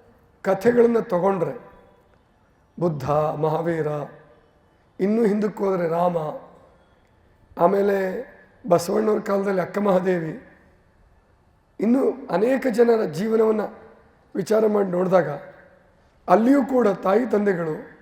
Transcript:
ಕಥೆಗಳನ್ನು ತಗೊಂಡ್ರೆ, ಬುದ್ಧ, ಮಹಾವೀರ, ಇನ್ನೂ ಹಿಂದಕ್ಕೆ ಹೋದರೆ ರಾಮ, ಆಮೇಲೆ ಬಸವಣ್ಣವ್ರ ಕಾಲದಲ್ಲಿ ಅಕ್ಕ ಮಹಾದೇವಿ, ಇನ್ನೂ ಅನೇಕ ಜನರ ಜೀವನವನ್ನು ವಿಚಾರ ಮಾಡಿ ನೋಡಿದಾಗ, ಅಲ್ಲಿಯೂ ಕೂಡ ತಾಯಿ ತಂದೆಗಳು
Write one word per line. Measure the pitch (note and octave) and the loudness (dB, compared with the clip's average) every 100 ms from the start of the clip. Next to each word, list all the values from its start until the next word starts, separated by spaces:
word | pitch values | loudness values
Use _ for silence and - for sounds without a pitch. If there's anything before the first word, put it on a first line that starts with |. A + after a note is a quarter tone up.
| _ _ _ _ | _ _ _ _
ಕಥೆಗಳನ್ನು | G3 F#3+ A#3 A#3+ A#3 A3+ | -4 2 2 4 4 2
ತಗೊಂಡ್ರೆ, | - F3+ F#3 G3 D3+ C3 - - - _ _ _ _ _ _ _ _ - | -2 0 0 0 -4 -6 -16 -20 -20 _ _ _ _ _ _ _ _ -4
ಬುದ್ಧ, | E3+ D3 C3 | -4 -4 -2
ಮಹಾವೀರ, | D3+ D3+ D3+ D#3 D#3+ E3 E3 D3+ D3 C#3+ - - - _ _ _ _ _ - | 0 0 -2 -2 -2 -2 -4 -4 -6 -10 -16 -20 -20 _ _ _ _ _ -4
ಇನ್ನೂ | F#3+ A3 A3+ | 0 2 2
ಹಿಂದಕ್ಕೆ | G#3 G#3+ - | 2 -2 -2
ಹೋದರೆ | G3 F#3+ E3+ | -2 0 -2
ರಾಮ, | E3+ F3+ E3+ D3+ - - - - _ _ _ _ _ _ _ _ - | 0 0 0 -6 -10 -18 -20 -20 _ _ _ _ _ _ _ _ 0
ಆಮೇಲೆ | F3 G3 G3+ G3 F#3 F#3+ C4 - - _ A#3 | 0 2 0 0 -2 -6 -12 -20 -20 _ 0
ಬಸವಣ್ಣವ್ರ | E3+ E3+ G#3+ G#3+ G#3+ | 0 2 -2 0 -2
ಕಾಲದಲ್ಲಿ | - G3 G3 F#3+ | -2 -2 -2 -2
ಅಕ್ಕ | E3+ G3+ | -4 -2
ಮಹಾದೇವಿ, | G#3 F#3 F#3 F3+ D#3+ A3+ - - _ _ _ _ _ _ _ _ _ _ _ - | 2 2 2 -2 -4 -10 -18 -20 _ _ _ _ _ _ _ _ _ _ _ -4
ಇನ್ನೂ | G#3+ B3+ A#3+ - - | 0 2 0 -4 -6
ಅನೇಕ | F3 A#3 C4+ C4+ | -2 0 0 0
ಜನರ | G#3+ A#3 A3+ F#3+ | 2 4 4 0
ಜೀವನವನ್ನು | D3 A3 A3 A3 G#3+ G3 - - - _ _ _ - | -4 -2 2 2 0 -4 -12 -20 -20 _ _ _ -8
ವಿಚಾರ | F3+ A3 A3 | 0 2 2
ಮಾಡಿ | G#3 G3 | 0 0
ನೋಡಿದಾಗ, | F3+ F#3 F#3 D3+ C#3+ - - - _ _ _ _ _ - | -2 2 2 2 -8 -14 -20 -20 _ _ _ _ _ 2
ಅಲ್ಲಿಯೂ | F#3 A#3 C#4+ A#3 | 4 6 4 2
ಕೂಡ | C4 G#3+ | 2 2
ತಾಯಿ | F#3 - G#3 B3 | 0 0 0 2
ತಂದೆಗಳು | G#3 G3+ F3 D#3+ D#3+ - - | 0 0 -2 -4 -6 -12 -20